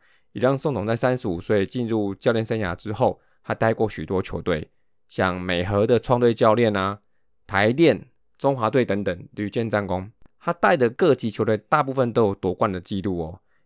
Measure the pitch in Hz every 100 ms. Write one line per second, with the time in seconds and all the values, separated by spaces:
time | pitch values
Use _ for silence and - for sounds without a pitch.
0 | _ _ _ 104 123 135 - 120 104 113
1 | 127 127 104 85 - 107 98 127 117 113
2 | 101 95 127 113 110 113 92 87 104 104
3 | 117 - _ _ - 110 113 113 107 -
4 | 78 92 - 87 - 80 - _ _ _
5 | _ - 92 90 90 87 90 101 110 117
6 | - 123 120 110 113 110 113 101 95 101
7 | _ _ _ _ - 98 107 135 165 98
8 | - _ _ _ 139 135 110 131 117 101
9 | 98 87 - - 104 117 113 104 95 92
10 | 98 - - _ - - 208 170 117 -
11 | 175 127 117 - 107 107 - 156 135 131
12 | 120 113 107 98 95 90 113 92 - 98
13 | 98 87 80 90 _ _